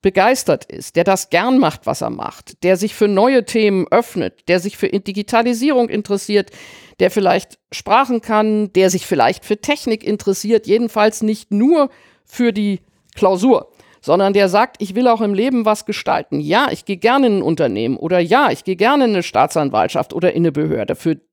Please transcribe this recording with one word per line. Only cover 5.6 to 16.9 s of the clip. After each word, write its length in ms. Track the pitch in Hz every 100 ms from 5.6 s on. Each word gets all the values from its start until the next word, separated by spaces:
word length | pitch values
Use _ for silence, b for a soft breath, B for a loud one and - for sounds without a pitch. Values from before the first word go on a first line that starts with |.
| 277 262 233
interessiert, 600 | - 208 202 - 208 190 B B B B _
der 100 | 185
vielleicht 480 | 214 190 175 - - _
Sprachen 500 | - - 220 262 233
kann, 520 | - 214 220 214 208
der 180 | - 185
sich 160 | 180 -
vielleicht 380 | 165 120 -
für 120 | - 214
Technik 480 | - 294 - 220
interessiert, 600 | - 208 - 196 208 226 -
jedenfalls 560 | 214 233 - 214 220
nicht 280 | 214 214 -
nur 400 | 202 254 330 269 b b b
für 280 | _ - 240
die 280 | 208 208 190 _ _ _
Klausur, 580 | - 196 185 240 240 - b b b
sondern 320 | - 170 196
der 160 | 202 190
sagt, 280 | 202 247 -
„Ich 140 | 196
will 140 | 190 247
auch 120 | 226
im 140 | 214
Leben 300 | 196 247 254
was 220 | 214 214 -
gestalten. 540 | 208 - - - 143
Ja, 280 | 147 202 277
ich 140 | 185
gehe 120 | -